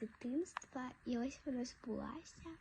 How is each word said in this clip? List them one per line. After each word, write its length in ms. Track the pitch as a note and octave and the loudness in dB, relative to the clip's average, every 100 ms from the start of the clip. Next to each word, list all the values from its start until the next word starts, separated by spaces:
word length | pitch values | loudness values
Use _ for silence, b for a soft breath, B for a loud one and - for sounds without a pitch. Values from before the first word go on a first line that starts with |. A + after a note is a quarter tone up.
дитинства, 920 | A3 - A#3+ C#4 F#4 - - C4 B3+ - | -4 -2 2 4 2 0 -4 -4 -2 -2
і 140 | - A#3 | 2 4
ось 220 | C4 - D4 | 2 0 0
вона 180 | B3 | 2
збулася. 840 | B3 - A#3+ G#3+ G#3 D#4+ - - E4+ E4 | 2 -2 -2 0 0 -4 -8 -10 -10 -10